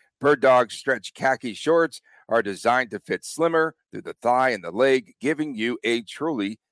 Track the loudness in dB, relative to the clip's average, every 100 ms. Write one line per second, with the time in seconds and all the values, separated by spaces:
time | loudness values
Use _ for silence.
0 | _ _ 0 4 6 6 4 -2 -4 -4
1 | -6 -4 -2 -2 -4 -4 0 2 2 -4
2 | _ _ -2 -2 0 -2 0 2 0 -6
3 | -6 -6 -6 -2 0 2 0 -4 _ -14
4 | -14 -4 0 2 2 -2 -4 0 2 2
5 | 0 _ -4 -2 -4 -4 -4 -2 -2 -4
6 | -6 -8 -6 -4 -4 -8 _